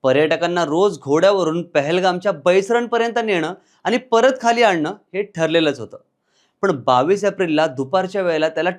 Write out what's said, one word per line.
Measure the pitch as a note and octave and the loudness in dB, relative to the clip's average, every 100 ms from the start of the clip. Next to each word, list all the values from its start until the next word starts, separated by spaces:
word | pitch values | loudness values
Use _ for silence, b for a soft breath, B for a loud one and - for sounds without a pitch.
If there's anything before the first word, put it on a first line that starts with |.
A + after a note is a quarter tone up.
पर्यटकांना | C3+ C3+ D#3 D#3+ E3+ F3 | 2 2 2 0 -2 -2
रोज | D#3+ D#3+ G3+ D#3+ | -2 0 0 -2
घोड्यावरून | C#3 D3+ F#3+ G3+ E3 E3 | -2 2 2 2 0 -2
पहलगामच्या | E3+ D3+ C#3+ F3+ F#3 F3+ G3 | -2 -2 0 0 0 -2 -4
बैसरणपर्यंत | E3 C#3 F#3+ G3 A#3 A#3+ A#3+ A#3 A#3 | -2 2 2 2 -2 0 -2 0 -2
नेणं | A3 F#3 D#3 F#3+ b b | -2 -2 -2 -8 b b
आणि | F3 A#3 - | -4 -4 0
परत | A3+ B3+ C4 | 2 2 2
खाली | A3+ A#3 | 0 2
आणणं | A3+ F3 D3+ G#3 _ | 2 2 -4 -6 _
हे | F#3 G#3 | -8 -8
ठरलेलंच | D#3+ D#3+ E3 D#3 C3+ | -4 0 2 0 -2
होतं. | G#2+ - _ _ _ _ _ _ | -12 -16 _ _ _ _ _ _
पण | G3 C#3+ | -2 0
बावीस | A2+ B2+ D3 G3+ | 2 2 2 0
एप्रिलला | G3+ F#3+ F3 D3+ D#3+ | 0 -2 -2 0 0
दुपारच्या | B2+ C3+ F#3+ F#3 G3 | -2 -2 -2 -2 -4
वेळेला | F3+ D#3 D#3+ | -2 0 -2
त्याला | D#3+ E3+ | -2 -4